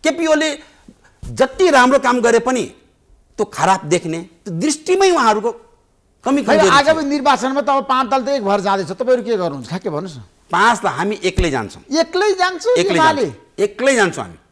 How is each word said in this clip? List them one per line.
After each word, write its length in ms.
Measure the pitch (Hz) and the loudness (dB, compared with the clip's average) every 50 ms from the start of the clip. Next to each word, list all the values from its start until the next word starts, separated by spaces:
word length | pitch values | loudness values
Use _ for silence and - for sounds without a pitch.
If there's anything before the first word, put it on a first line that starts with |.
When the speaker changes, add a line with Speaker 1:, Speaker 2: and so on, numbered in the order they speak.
Speaker 1:
केपी 240 | - 311 285 330 330 | -2 -2 -2 -2 0
ओली 220 | 320 311 302 311 311 285 285 - - _ _ _ - - _ _ _ _ _ | 0 2 2 0 -2 -4 -6 -14 -20 _ _ _ -20 -20 _ _ _ _ _
जति 480 | - - 120 - 262 262 - - 381 359 | -14 -14 -2 -2 -2 -2 2 2 2 4
राम्रो 280 | 294 262 247 254 269 269 | 6 6 4 6 4 2
काम 220 | 269 247 247 247 226 | 2 2 0 2 2
गरे 140 | 233 226 226 | 2 2 2
पनि 240 | 233 254 254 247 170 - - _ _ _ _ _ _ _ - _ _ _ _ - | 2 0 -2 -2 -4 -6 -10 _ _ _ _ _ _ _ -20 _ _ _ _ -6
त्यो 60 | 208 | -6
खराब 400 | - - - - 180 190 185 - | -6 -4 -2 2 2 2 0 0
देख्ने, 320 | 147 160 170 170 165 160 165 170 - _ _ | -2 -2 -2 -2 -4 -8 -8 -10 -14 _ _
त्यो 80 | _ 208 | _ -10
दृष्टिमै 600 | 170 165 202 311 294 - - - 370 381 392 381 | -6 -2 -2 -2 -2 -4 -2 -2 2 2 4 2
उहाँहरूको 400 | 349 302 247 226 208 214 202 233 220 - - _ _ _ _ _ _ _ _ _ _ _ _ | 2 2 2 2 0 0 -2 -4 -6 -8 -18 _ _ _ _ _ _ _ _ _ _ _ _
कमी 180 | 247 277 285 | -2 -2 0
Speaker 2:
होइन, 160 | 226 202 277 311 | 0 2 2 4
Speaker 1:
कमजोरी 160 | 311 285 254 | 4 4 4
Speaker 2:
आगामी 280 | 285 285 294 320 320 | 4 4 4 2 0
Speaker 1:
थियो। 80 | 302 277 | 0 -2
Speaker 2:
निर्वाचनमा 520 | 285 294 254 285 269 - 220 262 269 277 | -4 0 2 2 2 2 0 -4 -2 -2
त 80 | 285 285 | 0 0
अब 160 | 269 277 - | 0 0 0
पाँच 200 | - 262 254 269 226 | 0 -2 -2 0 0
दल 100 | 277 269 | -2 -2
त 60 | 240 233 | -2 -2
एक 140 | 277 269 | -4 -2
भएर 180 | 208 196 202 202 | 0 0 -2 0
जाँदैछ, 300 | 180 202 196 196 185 143 190 - | 0 0 -2 -2 -2 -6 -6 -6
तपाईँहरू 240 | 247 240 254 240 | 0 0 0 0
के 140 | 208 220 233 | 0 -2 -2
गर्नुहुन्छ? 320 | 196 180 165 139 139 123 - | -2 -2 -4 -4 -6 -10 -8
ठ्याक्कै 220 | 160 185 - 214 | -10 -8 -6 -6
भन्नुहोस् 280 | 151 147 180 190 151 123 | -6 -6 -8 -8 -14 -16
न। 40 | 107 _ _ _ _ _ | -20 _ _ _ _ _
Speaker 1:
पाँच 260 | 175 175 202 233 233 202 | 0 2 4 4 2 2
त 40 | - 185 | -2 -4
हामी 240 | 151 135 175 202 214 - | -4 -2 -4 -4 -4 -2
एक्लै 280 | - 185 180 - 175 165 | -4 -4 0 0 -2 0
जान्छौँ। 320 | 135 123 110 95 - - - | 0 -4 -6 -6 -12 -18 -12
Speaker 2:
एक्लै 440 | - 262 320 330 320 330 370 403 427 381 | -4 -2 -2 -2 0 -2 -2 0 0 0
जान्छौँ, 400 | 370 359 370 370 320 - 466 494 | 0 0 -2 -2 -4 -2 0 2
Speaker 1:
एक्लै 240 | - 359 403 370 330 | 2 2 2 2 2
Speaker 2:
एमाले? 240 | - - 311 285 | 2 2 2 0
Speaker 1:
जान्छौँ, 320 | 233 156 117 - - _ _ - | -4 -6 -6 -14 -20 _ _ -4
एक्लै 360 | 196 202 208 - 247 269 269 | -4 -4 -2 0 0 2 2
जान्छौँ 300 | 233 202 180 - - 110 | 4 2 0 0 -6 -10
हामी। 140 | 90 80 76 _ _ | -12 -14 -20 _ _